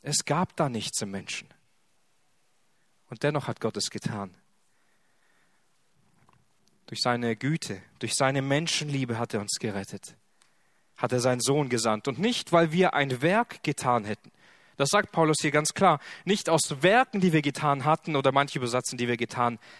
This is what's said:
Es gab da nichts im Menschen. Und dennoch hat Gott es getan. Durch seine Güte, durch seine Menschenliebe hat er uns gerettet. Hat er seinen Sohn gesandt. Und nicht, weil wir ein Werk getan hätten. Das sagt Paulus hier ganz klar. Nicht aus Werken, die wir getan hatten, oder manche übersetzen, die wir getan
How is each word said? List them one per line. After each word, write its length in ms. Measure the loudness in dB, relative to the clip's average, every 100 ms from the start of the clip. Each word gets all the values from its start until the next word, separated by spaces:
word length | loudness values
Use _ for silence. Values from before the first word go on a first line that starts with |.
Es 240 | -6 -4 -2
gab 300 | -2 -2 -2
da 140 | -2
nichts 320 | -2 -6 -6
im 100 | -6
Menschen. 360 | -8 -10 -12 -14 _ _ _ _ _ _ _ _ _ _ _ _ _ _ _ -18
Und 140 | -4
dennoch 240 | -2 -2 -4
hat 120 | -4
Gott 180 | -4 -4
es 120 | -6
getan. 460 | -6 -8 -8 -10 -14 _ _ _ _ _ _ _ _ _ _ _ _ _ _ _ _ _ _ _ _ _ _ _ _ -10
Durch 140 | -2
seine 340 | 0 0 -2 -2
Güte, 460 | -2 -2 -4 -10 -14 -10
durch 160 | -4 0
seine 260 | 2 2
Menschenliebe 760 | 0 0 0 -4 -2 -4 -4 -4
hat 160 | -4
er 80 | -4
uns 180 | -4 -4
gerettet. 560 | -4 -6 -8 -12 -16 -20 _ _ _ _ _ _ _ -6
Hat 140 | -2
er 80 | 0
seinen 220 | 2 0
Sohn 280 | 2 0 0
gesandt. 380 | 0 0 0 -2
Und 100 | -2
nicht, 340 | -2 -2 2
weil 200 | 4 4
wir 220 | 2 2
ein 280 | 2 0 0
Werk 420 | 2 2 -2 -6
getan 420 | -6 -2 0 0 0
hätten. 260 | -8 -12 _ _ _ _ -4
Das 120 | 2
sagt 220 | 2 2
Paulus 260 | 2 2 2
hier 100 | 2
ganz 220 | 0 0
klar. 260 | 2 4 4 -2 -8 -2
Nicht 240 | -2 2
aus 320 | 2 2 2
Werken, 400 | 6 6 4 2
die 120 | 4
wir 80 | 4
getan 440 | 2 0 0 2 2
hatten, 300 | 0 0 2
oder 160 | 4
manche 260 | 4 2 -2
übersetzen, 380 | -2 -2 -2 -2
die 100 | -2
wir 100 | -2
getan 420 | -2 0 0 -2 -12